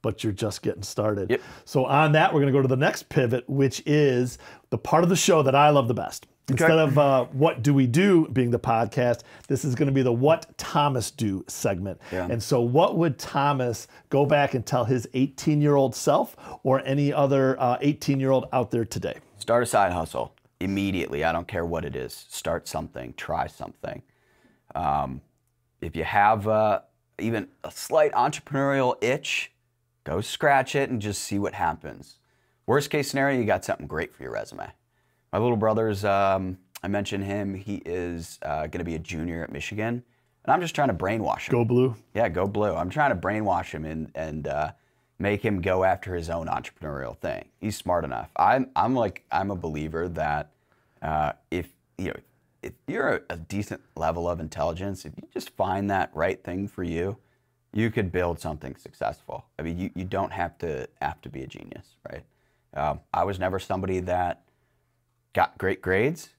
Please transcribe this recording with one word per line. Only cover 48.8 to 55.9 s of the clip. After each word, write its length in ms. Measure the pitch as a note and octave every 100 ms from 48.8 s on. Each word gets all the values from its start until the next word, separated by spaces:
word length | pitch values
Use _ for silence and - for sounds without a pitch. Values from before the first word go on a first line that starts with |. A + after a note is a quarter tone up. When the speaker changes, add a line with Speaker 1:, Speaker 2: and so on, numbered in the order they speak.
| G#2+ C3
Speaker 2:
like, 300 | G#2+ - _
I'm 220 | D#2+ G2
a 40 | F#2+
believer 520 | D#2+ D2+ D#2 E2 F2+
that, 440 | D#2+ D#2 D2+ - _ _ _ _ _
uh, 320 | D#2+ D2+ D2+ - _
if, 220 | F2 E2 _ _ -
you 100 | F2+
know, 120 | - _ _ _ _
if 80 | - - -
you're 280 | G3 - G2+
a, 60 | -
a 60 | E2+
decent 440 | E2 G2 G2+ - _ -
level 320 | D#2+ E2 F2
of 100 | E2+
intelligence, 640 | D#2 - D#2 E2+ G2 F#2+
if 80 | D#2 -
you 100 | -
just 160 | - -
find 380 | - F#2+ G2 G2+